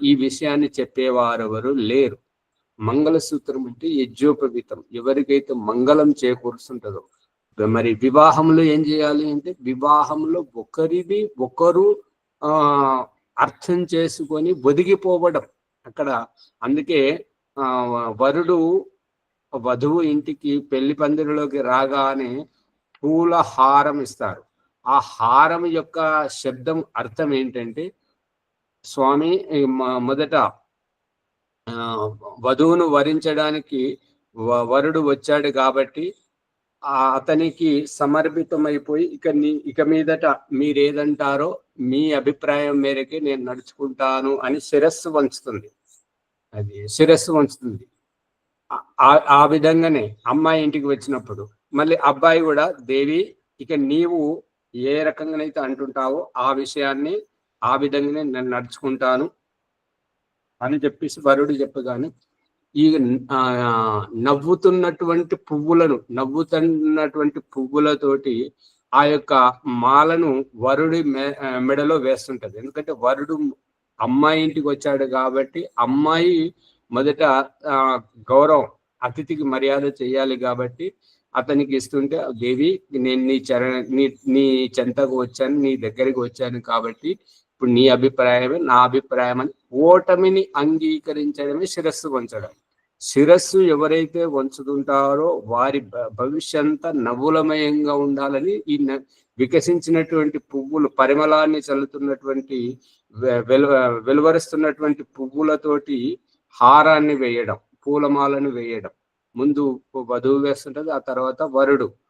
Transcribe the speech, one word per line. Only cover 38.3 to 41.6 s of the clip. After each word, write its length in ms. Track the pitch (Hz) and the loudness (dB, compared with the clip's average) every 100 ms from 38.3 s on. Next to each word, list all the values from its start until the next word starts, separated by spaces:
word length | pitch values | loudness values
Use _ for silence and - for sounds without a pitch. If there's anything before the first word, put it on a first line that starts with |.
| 156 160 156 151 147 143 151 | -2 -4 -2 0 -2 -2 -2
ఇక 240 | 170 151 165 | -2 -2 -2
నీ, 340 | 147 147 151 147 | 0 0 -2 -6
ఇక 140 | 131 | -2
మీదట 560 | 147 160 151 156 156 135 - | 0 0 0 0 0 -2 -4
మీరేదంటారో 1080 | 135 147 143 143 147 147 147 143 139 160 - | -2 0 2 2 0 -2 -2 -2 -2 -2 -6